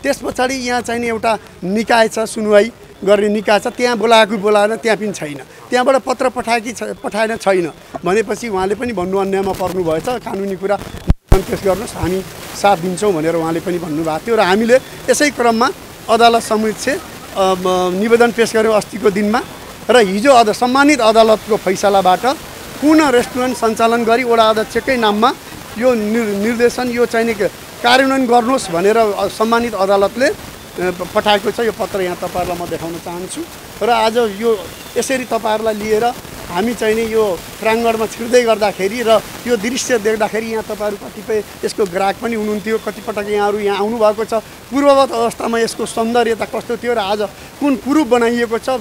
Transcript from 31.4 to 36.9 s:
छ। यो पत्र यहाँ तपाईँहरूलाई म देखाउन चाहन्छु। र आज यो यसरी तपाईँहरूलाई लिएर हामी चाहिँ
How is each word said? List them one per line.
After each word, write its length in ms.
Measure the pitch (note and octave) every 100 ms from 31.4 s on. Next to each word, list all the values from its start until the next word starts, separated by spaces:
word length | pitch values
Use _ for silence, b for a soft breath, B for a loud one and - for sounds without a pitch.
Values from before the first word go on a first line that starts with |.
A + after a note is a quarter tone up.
| G#3
छ। 80 | G3
यो 120 | A#3
पत्र 300 | G3 F#3 G3+
यहाँ 160 | F#3 F3
तपाईँहरूलाई 500 | F3+ F3+ F3 E3+ E3+
म 20 |
देखाउन 240 | D#3 E3
चाहन्छु। 480 | E3+ E3+ F3 F#3 - E4+ - - - G#3+
र 40 |
आज 280 | A#3 A3 A3+
यो 420 | A#3 G3 A#3 G#3+ E3+ - - -
यसरी 280 | A3+ C4 A#3+
तपाईँहरूलाई 480 | A#3 A3 G#3+ A3
लिएर 320 | G#3+ G#3+ G#3+ A#3 B3 - - -
हामी 240 | F3 A3
चाहिँ 220 | A#3 A3